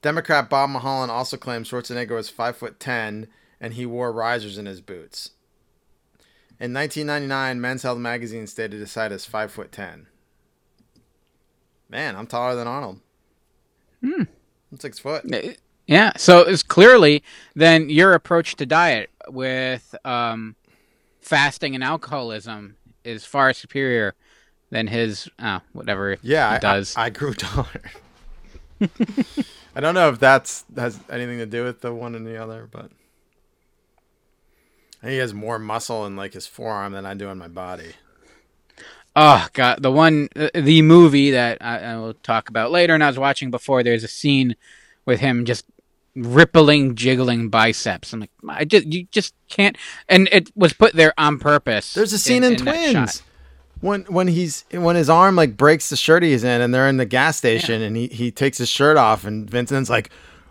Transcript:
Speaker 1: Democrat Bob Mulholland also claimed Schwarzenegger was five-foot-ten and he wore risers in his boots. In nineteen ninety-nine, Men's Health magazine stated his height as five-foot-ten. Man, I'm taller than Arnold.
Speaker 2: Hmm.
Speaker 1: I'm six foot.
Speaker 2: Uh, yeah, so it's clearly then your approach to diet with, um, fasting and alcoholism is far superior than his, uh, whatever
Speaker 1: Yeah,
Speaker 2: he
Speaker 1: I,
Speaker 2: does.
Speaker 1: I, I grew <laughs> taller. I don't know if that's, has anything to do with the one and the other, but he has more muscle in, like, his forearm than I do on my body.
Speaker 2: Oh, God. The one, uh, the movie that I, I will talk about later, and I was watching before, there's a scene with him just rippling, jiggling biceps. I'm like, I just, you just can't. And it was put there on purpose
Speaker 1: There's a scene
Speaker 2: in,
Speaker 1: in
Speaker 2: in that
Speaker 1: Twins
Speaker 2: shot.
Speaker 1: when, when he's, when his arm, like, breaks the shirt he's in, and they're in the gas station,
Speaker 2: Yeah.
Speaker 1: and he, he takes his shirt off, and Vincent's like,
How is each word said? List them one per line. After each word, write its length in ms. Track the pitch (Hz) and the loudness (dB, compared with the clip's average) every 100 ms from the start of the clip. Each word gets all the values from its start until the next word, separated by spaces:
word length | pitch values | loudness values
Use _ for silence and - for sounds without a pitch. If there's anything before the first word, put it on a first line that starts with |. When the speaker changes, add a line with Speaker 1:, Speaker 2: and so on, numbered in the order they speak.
Speaker 1:
Democrat 480 | 214 165 160 151 135 | -4 -6 -2 -2 0
Bob 200 | 139 139 | -2 -2
Mulholland 420 | 135 131 135 127 | -4 -6 -6 -6
also 240 | 117 123 127 | -6 -8 -10
claimed 300 | - 120 113 | -10 -12 -10
Schwarzenegger 500 | 123 120 123 117 117 | -12 -10 -12 -8 -10
was 120 | 104 | -10
five-foot-ten 1000 | - 120 120 117 _ - 120 110 107 110 _ _ _ | -8 -8 -8 -16 _ -8 -8 -8 -10 -16 _ _ _
and 140 | 113 | -16
he 120 | 117 123 | -12 -12
wore 240 | 120 123 | -8 -8
risers 460 | 113 113 120 104 98 | -6 -4 -6 -8 -14
in 80 | 101 | -16
his 140 | 92 | -18
boots. 500 | - 90 - - - _ _ _ _ _ _ _ _ _ _ _ _ _ | -18 -20 -20 -20 -20 _ _ _ _ _ _ _ _ _ _ _ _ _
In 140 | 123 | -10
nineteen 340 | 127 151 151 147 | -8 -8 -8 -8
ninety-nine, 540 | 147 139 135 131 123 | -8 -6 -6 -6 -6
Men's 220 | 123 131 | -8 -8
Health 160 | 131 120 | -8 -8
magazine 480 | 120 120 117 113 107 | -8 -10 -10 -14 -16
stated 340 | - 110 104 | -12 -12 -12
his 140 | 104 | -16
height 180 | - 110 | -10 -8
as 120 | 98 | -10
five-foot-ten. 840 | - 110 107 - 98 - 95 82 _ _ _ _ _ _ _ _ _ _ _ _ _ _ _ _ _ _ _ | -12 -10 -10 -12 -20 -16 -18 -18 _ _ _ _ _ _ _ _ _ _ _ _ _ _ _ _ _ _ _
Man, 280 | 113 151 98 | -10 -10 -10
I'm 100 | 117 | -10
taller 300 | 120 123 123 | -6 -6 -6
than 100 | 120 | -8
Arnold. 340 | 131 127 98 _ _ _ _ _ _ _ _ _ _ | -10 -12 -16 _ _ _ _ _ _ _ _ _ _
Speaker 2:
Hmm. 200 | 254 339 202 _ _ _ _ | -8 -6 -8 _ _ _ _
Speaker 1:
I'm 100 | 135 | -18
six 180 | 143 - | -18 -14
foot. 260 | 135 156 - | -10 -10 -8
Speaker 2:
Uh, 200 | 127 - - _ _ - | -8 -10 -14 _ _ 2
yeah, 260 | 151 214 - | 4 4 0
so 240 | - 175 | 8 8
it's 220 | 170 185 | 8 2
clearly 600 | - - 214 254 156 147 _ - - | -2 8 8 10 6 4 _ -20 -20
then 360 | - 160 165 151 | 2 4 4 2
your 240 | 151 190 | 2 4
approach 420 | 175 - 170 160 - | 4 2 -2 -2 -8
to 100 | 135 | -2
diet 440 | 156 175 120 101 _ - | 0 2 0 -6 _ -18
with, 680 | 131 131 131 131 127 _ - | -10 -6 -4 -6 -8 _ -16
um, 520 | 131 120 120 113 110 117 _ _ _ _ _ _ | -8 -4 -4 -6 -14 -20 _ _ _ _ _ _
fasting 540 | - 147 143 - 147 | -2 0 0 -2 -8
and 100 | 131 | -6
alcoholism 920 | 131 156 131 147 120 107 107 107 101 107 _ _ | -6 -6 -8 -10 -10 -12 -14 -18 -18 _ _ _
is 200 | 120 113 | -16 -14
far 280 | - 143 135 | -8 0 0
superior 640 | 131 - 143 135 120 104 - _ _ _ _ _ | 0 -8 -6 -2 -2 -4 -8 _ _ _ _ _
than 160 | - 110 | -8 -4
his, 420 | 117 113 101 - _ | -4 -4 -6 -16 _
uh, 220 | 117 92 _ | -8 -8 _
whatever 440 | 85 85 98 98 95 | -16 -8 -6 -6 -8
Speaker 1:
Yeah, 280 | 113 151 117 | -2 0 0
Speaker 2:
he 60 | 110 | 0
Speaker 1:
I, 20 | |
Speaker 2:
does. 360 | 104 98 98 - | 0 -2 -4 -6
Speaker 1:
I, 100 | 117 | -6
I 40 | |
grew 240 | 107 143 | -6 -10
<laughs> 0 | |
taller. 320 | 117 92 139 - - - - _ _ - - - - - _ 202 _ 240 208 - - - - _ | -8 -8 -6 -6 -10 -20 -20 _ _ -20 -20 -20 -20 -20 _ -6 _ -6 -4 -6 -8 -10 -12 _
I 60 | - | -6
don't 140 | 147 | -2
know 140 | 180 165 | 2 2
if 100 | 117 | 4
that's, 460 | 131 135 - - - 131 | 4 4 2 -16 -16 -8
has 220 | 123 104 - | -8 -10 -14
anything 280 | 123 123 120 | -12 -10 -10
to 80 | 113 | -10
do 180 | 117 | -8
with 180 | 123 120 | -8 -10
the 100 | 123 | -12
one 220 | 120 120 | -12 -14
and 120 | 117 113 | -14 -14
the 160 | 113 | -14
other, 260 | 110 113 113 | -16 -16 -20
but 200 | 113 117 _ _ _ _ _ _ _ _ _ _ _ _ _ _ _ _ _ _ _ _ _ | -20 -20 _ _ _ _ _ _ _ _ _ _ _ _ _ _ _ _ _ _ _ _ _
he 140 | - 135 | -10 -6
has 160 | 123 | -6
more 240 | 104 104 113 | -8 -10 -10
muscle 480 | 107 110 - 117 104 | -8 -8 -8 -10 -10
in, 100 | 98 | -12
like, 160 | 98 | -14
his 140 | 95 - | -16 -20
forearm 460 | - 113 107 98 | -14 -10 -8 -10
than 120 | 98 | -12
I 100 | 98 | -14
do 140 | 101 98 | -12 -14
on 80 | 95 | -14
my 100 | 85 | -16
body. 440 | 87 90 90 82 - _ _ _ _ _ _ _ _ - - _ | -16 -14 -14 -18 -20 _ _ _ _ _ _ _ _ -20 -20 _
Speaker 2:
Oh, 320 | - 151 127 - | 4 8 6 4
God. 300 | - 123 123 | 0 0 2
The 80 | 135 | 0
one, 360 | 135 160 151 143 - | 4 4 4 -2 -4
uh, 120 | 151 | -4
the 260 | - 143 160 | 0 4 6
movie 500 | 156 170 170 143 139 | 8 10 10 8 4
that 260 | 131 120 113 | 2 0 -4
I, 180 | 117 117 | -8 -8
I 160 | 101 113 | -8 -10
will 180 | 113 | -10
talk 340 | 110 - 113 - | -12 -4 -4 -2
about 220 | 113 113 | -4 -2
later, 240 | 175 175 | 2 2
and 100 | 160 | 4
I 40 | 151 | 2
was 100 | 131 | 0
watching 320 | 139 139 131 | -2 -2 -4
before, 320 | 120 - 131 | -8 -2 0
there's 220 | 120 117 | 2 -2
a 40 | 110 | -4
scene 480 | - 147 139 127 113 _ - _ _ | -4 0 2 0 -2 _ -20 _ _
with 160 | - 123 | -2 0
him 240 | 135 120 | 0 -2
just 220 | 120 120 - _ _ _ _ | -2 -6 -8 _ _ _ _
rippling, 800 | 135 120 131 165 165 151 147 135 | -12 2 6 6 6 6 4 2
jiggling 540 | 113 123 131 127 120 113 | 0 0 0 0 -2 0
biceps. 600 | 113 113 110 117 90 - | 2 2 0 -6 -6 -10
I'm 80 | 113 | -14
like, 100 | 104 _ - | -14 _ -14
I 160 | - | -8
just, 220 | 151 208 151 | 2 2 2
you 200 | 165 180 | -8 -4
just 240 | 220 - _ _ | -6 -6 _ _
can't. 280 | - 202 226 - - - | -2 -2 -2 -18 -20 2
And 200 | 185 190 | 4 6
it 180 | 196 160 - | 2 0 2
was 160 | 175 | 2
put 220 | - 220 | 6 4
there 180 | 160 156 - | 6 4 4
on 200 | 151 147 | 0 0
purpose 560 | 147 147 - 107 - | 0 0 2 -4 -2
Speaker 1:
There's 180 | - 208 | -2 -2
a 60 | 208 | 0
scene 260 | - 247 | 0 2
Speaker 2:
in, 100 | 254 | 4
Speaker 1:
in 40 | 240 | 2
Speaker 2:
in 40 | 254 | 0
that 240 | 320 320 | -2 0
Speaker 1:
Twins 220 | 226 110 - | 0 0 -6
Speaker 2:
shot. 60 | _ _ - - _ - | _ _ -20 -20 _ -8
Speaker 1:
when, 220 | 185 202 | -4 -4
when 240 | 190 180 185 | -2 -2 0
he's, 360 | 170 175 - _ | 0 -2 -6 _
when 240 | 180 170 175 | -2 0 2
his 140 | 147 | 4
arm, 240 | 165 190 185 | 6 6 6
like, 200 | 151 104 | 2 4
breaks 340 | 143 156 - | 4 4 0
the 60 | 139 | -4
shirt 260 | - 165 | 4 4
he's 220 | 175 131 | 6 2
in, 160 | 123 120 | 0 0
and 120 | 123 | 0
they're 160 | 127 135 | 2 2
in 80 | 135 | 0
the 60 | |
gas 320 | 117 127 147 - | 0 0 0 0
station, 440 | 123 113 - 113 | 0 0 0 -4
Speaker 2:
Yeah. 80 | 110 | -4
Speaker 1:
and 80 | 113 | -6
he, 100 | 120 | -6
he 240 | 117 120 | -4 -6
takes 280 | - 139 - | -2 -2 -2
his 100 | 120 | -6
shirt 280 | - 143 156 | 2 2 4
off, 280 | 113 107 | 4 2
and 260 | 98 107 107 | -2 -10 -6
Vincent's 400 | 120 123 139 131 | -6 -4 -4 -2
like, 200 | 117 - - - - _ | -2 -4 -18 -20 -20 _